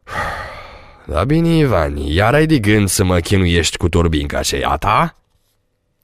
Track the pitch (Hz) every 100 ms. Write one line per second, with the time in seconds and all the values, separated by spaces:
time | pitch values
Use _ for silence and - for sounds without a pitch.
0 | - - - - - - - - - -
1 | - 73 113 156 170 165 143 95 73 71
2 | 71 80 107 139 156 151 101 107 98 -
3 | 92 90 82 98 90 85 82 - 87 85
4 | 85 78 71 67 69 69 64 71 98 117
5 | 165 - _ _ _ _ _ _ _ _